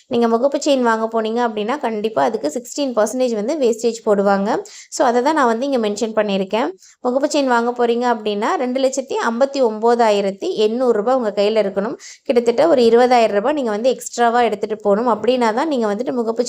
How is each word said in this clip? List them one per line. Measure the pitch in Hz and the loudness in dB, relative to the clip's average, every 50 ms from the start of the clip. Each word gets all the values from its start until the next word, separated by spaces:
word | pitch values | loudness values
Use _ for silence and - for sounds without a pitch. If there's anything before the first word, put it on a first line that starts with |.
| _ - | _ -4
நீங்க | 254 233 233 226 | -2 0 2 2
முகப்பு | 226 233 247 277 285 302 | 2 2 0 0 0 0
செயின் | - 311 285 262 247 233 | 0 2 2 2 2 0
வாங்க | 226 220 220 220 | 0 0 -2 -2
போனீங்க | 226 226 220 220 226 240 240 | -2 -2 -2 -2 -2 -2 -2
அப்படின்னா, | 233 214 214 208 214 262 302 | -2 -2 -4 -4 -4 -4 -4
கண்டிப்பா | 294 233 226 214 208 220 220 - 277 | -4 -4 -4 -4 -4 -4 -2 0 0
அதுக்கு | 247 220 214 - 311 | 0 -2 -2 -4 -4
சிக்ஸ்டீன் | - 247 233 - - - 285 269 240 | -6 -6 -10 -10 -6 -4 -4 -2 0
பர்சன்டேஜ் | 220 208 226 254 254 254 247 233 208 | 0 0 0 0 -2 -2 -2 -2 -2
வந்து | 202 233 311 320 | -2 -4 -2 0
வேஸ்டேஜ் | 262 226 233 233 - 233 220 - - | 0 0 0 0 -2 -4 -4 -2 0
போடுவாங்க. | 226 208 202 196 202 196 196 196 208 269 392 415 - - - - - | 0 0 2 2 2 2 2 0 -2 -2 -4 -6 -10 -16 -20 -20 -10
So, | - - 311 | -4 0 0
அதை | 254 233 247 | 2 2 2
தான் | 247 294 320 311 | 2 0 2 2
நான் | 277 233 226 | 2 2 0
வந்து | 226 262 285 | 0 -2 -2
இங்க | 277 247 220 | -2 0 0
மென்ஷன் | 208 208 208 240 220 220 220 | -2 -2 -4 -4 -4 -2 -2
பண்ணியிருக்கேன். | 208 208 196 190 190 185 - 214 262 311 381 - _ - - _ - | -2 0 0 -2 -2 -2 -2 -2 -2 -2 -6 -10 _ -20 -16 _ -4
முகப்பு | 247 247 262 269 294 | -2 -2 0 0 0
செயின் | 302 302 277 262 240 | 0 0 0 2 2
வாங்க | 233 233 240 240 | 2 0 0 -2
போறீங்க | 247 240 233 233 233 247 247 | 0 0 0 0 0 0 0
அப்படின்னா, | 233 220 214 214 208 202 214 277 359 370 | 0 0 -2 -4 -4 -2 -2 -2 -2 -2
ரெண்டு | 262 247 247 269 | -2 -2 -2 0
லட்சத்தி | 269 262 262 277 247 - 359 440 - | -2 -2 -2 -2 -6 -4 -4 -2 -2
ஐம்பத்தி | 233 226 233 269 277 277 277 262 226 | -2 0 0 0 0 2 0 0 0
ஒன்பதாயிரத்தி | 214 214 214 233 240 233 233 220 208 202 196 196 196 196 - 349 381 - | 0 0 2 2 4 4 4 4 2 2 0 -2 -4 -4 -4 -4 -2 0
எண்ணூறு | 214 214 226 240 262 247 226 208 | 0 0 0 0 0 0 2 2
ரூபாய் | 202 233 262 262 | 2 0 0 0
உங்க | 240 208 202 | 0 -2 0
கையில | 208 202 208 220 220 202 | 0 0 2 2 2 0
இருக்கணும். | 190 190 202 196 226 320 - - - - - _ | 0 -2 -4 -4 -4 -6 -10 -14 -20 -20 -12 _
கிட்டத்தட்ட | - 254 240 233 233 226 233 294 339 | 0 0 2 2 2 2 2 4 4
ஒரு | 311 254 240 226 | 4 6 6 6
இருபதாயிரம் | 226 233 254 254 254 240 226 214 202 202 | 6 6 6 6 4 4 4 4 2 2
ரூபாய் | 202 254 311 302 | 0 0 0 0
நீங்க | 262 226 | -2 -2
வந்து | 208 208 226 262 | -2 0 0 0
எக்ஸ்ட்ராவா | 240 - - - - - 240 233 226 247 240 | 0 -2 -6 -10 -2 0 0 2 4 4 2
எடுத்துட்டு | 220 208 208 214 208 220 208 | 2 0 -2 -4 -6 -6 -2
போகணும். | - 208 202 208 240 247 | 0 0 2 2 2 0
அப்படின்னா | 220 208 214 220 254 254 240 226 214 | -2 0 0 0 0 2 2 0 0
தான் | 240 294 330 294 | 0 -2 -2 0
நீங்க | 247 226 208 | 0 0 -2
வந்துட்டு | 202 202 247 294 277 247 | -2 -2 -4 -4 -4 -4
முகப்பு | 233 226 226 233 254 | -4 -4 -2 -4 -2